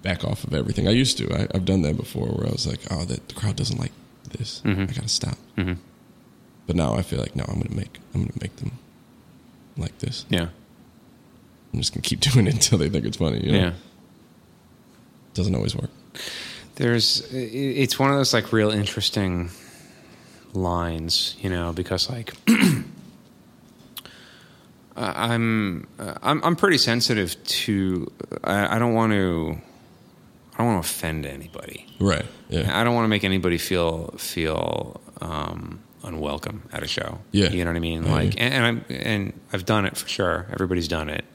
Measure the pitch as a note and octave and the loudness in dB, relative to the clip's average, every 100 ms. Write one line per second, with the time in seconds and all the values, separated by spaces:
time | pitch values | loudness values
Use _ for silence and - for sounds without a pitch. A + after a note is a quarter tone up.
0 | F#2+ F2 - G#2 - C#2+ - - F#2 A#2+ | -2 -2 -2 -4 -2 -2 0 0 2 4
1 | C3 - - D#2+ - F#2+ F#2 F#2+ D2 D#2+ | 2 0 -2 -2 0 -2 2 2 2 0
2 | - - - - D#2 - - - - E2 | -4 -4 -2 -2 -2 -2 -4 -4 -6 -6
3 | F2 A#1+ - - G#2+ G2+ C#3 - B2 - | -4 -6 -8 -6 -4 -2 -4 -2 -6 -8
4 | - - - - A2+ - - F#2+ F#2+ - | -20 -20 -14 -8 -8 -4 -2 0 -2 -4
5 | G#2+ - - - - - F#2 F2 - - | -4 -2 -2 -6 -8 -4 -2 -4 -10 -20
6 | - - - - - - - E2+ C#2+ A1 | -20 -20 -20 -20 -20 -14 -2 0 2 0
7 | - C2+ - - - - - - - - | -2 -4 -4 -4 -4 -4 -4 -4 -8 -12
8 | - F#2 - - - - - - - - | -6 -4 -2 -4 -10 -8 -10 -10 -20 -20
9 | - - - - - - - - - - | -20 -20 -20 -20 -20 -20 -16 -8 -8 -6
10 | - - - F2+ E2+ - - - - - | -8 -6 -2 -2 -2 -8 -20 -20 -20 -20
11 | - - - - - - - - - - | -20 -20 -20 -20 -20 -20 -6 -2 -2 0
12 | - - - B2 F#2+ A2+ - G2+ D2 F2+ | 0 2 6 8 6 6 4 6 4 2
13 | A1 - E2 A1 - G2 F2+ F2 - - | 0 0 0 2 4 4 4 0 -14 -20
14 | - - - - - - - - - - | -20 -20 -20 -20 -20 -20 -20 -20 -20 -20
15 | - - - - F#2 D2+ G1+ - - - | -20 -20 -10 -2 0 2 0 -2 -6 -10
16 | - - - - - - - - B2 A#2+ | -20 -12 -12 -10 -12 -14 -18 0 2 4
17 | A2 - - C3 A#2 B2 C#3 C3 B2+ - | 2 0 -2 -6 -6 -2 0 2 2 4
18 | C3+ C#3 B2+ A#2 G#2+ A2+ G#2+ G#2+ G2 - | 4 4 4 2 4 4 4 4 0 0
19 | - A2 F#2+ F2 F2 - - - - - | -2 0 0 0 -4 -10 -20 -20 -20 -20
20 | - - - - - G2 F2+ F2 E2+ E2 | -20 -20 -20 -20 -8 -2 0 0 -2 -4
21 | E2 - - - G2 F2 E2+ E2+ F2+ F#2 | -2 0 -2 -4 -2 -2 -2 -4 -2 -2
22 | - B2 A2+ - - A3+ F3+ B2 - - | -2 -4 -8 -2 2 4 4 2 -4 -14
23 | - - - - - - - - - - | -20 -20 -20 -20 -20 -20 -20 -20 -20 -18
24 | - - - - - - - - - - | -18 -20 -20 -20 -20 -20 -20 -20 -16 -4
25 | G#2 D2 A#2 A#2 A2+ A2 G2+ E2 - - | -4 -2 0 2 2 2 0 -4 -10 -10
26 | G#2 - - D3+ D#3+ E3+ G3 D3 - A#2+ | -10 -2 0 2 2 4 4 4 4 2
27 | A#2 A2 F2+ - - - - G2 F#2+ F2+ | 2 2 0 -4 -4 -2 0 2 2 0
28 | C2+ - - G1+ - G2+ G2+ A2 A#2+ A2+ | -4 -10 -12 -6 -2 0 2 2 2 2
29 | A2 G#2 F#2 E2 D#2+ D#2 - - - - | 4 4 2 2 -2 -4 -10 -20 -20 -20
30 | - - - - - - A#2+ G2 D#2+ - | -20 -20 -20 -20 -16 -2 0 2 -2 -4
31 | E2+ D#2 C#2 C#2 E2 - - - - - | -4 -4 -6 -10 -14 -14 -14 -16 -18 -2
32 | G2 D#2 - - - - G2+ E2+ A#2 A#2+ | 0 0 -2 -10 -4 0 2 2 2 4
33 | A2 G#2 G2 F#2+ F2+ E2+ - F#2 E2 D#2+ | 4 2 2 2 2 0 0 2 2 0
34 | D#2 - - - D#2+ D#2 - - - - | -6 -8 -8 -2 -2 0 -2 -2 -6 -12
35 | - - E2 D#2 D2+ E2+ - E2 - - | -18 -10 -6 -4 -4 -6 -10 -12 -18 -16
36 | - D#2+ D2 D2 - - - D#2 D#2 - | -10 -6 -4 -4 -6 -10 -10 -10 -6 -4
37 | - E2+ - G2+ F#2 F#2 E2+ E2+ E2 E2 | -4 -8 -2 2 2 2 0 0 -2 0
38 | D#2 D#2 F#2 G#2 A#2+ C3+ A#2 A#2 - C2 | 2 4 2 2 0 2 2 0 -6 -4
39 | - G#2+ G2 - - G2 F2 G#2+ F#2+ - | -2 0 -2 -8 -6 -4 2 2 2 -4
40 | - - F#2 E2 F2+ - F#2 F2+ D#2+ E2 | -8 -2 0 0 -4 -4 0 0 0 -2
41 | D2+ D2+ - | -2 -6 -8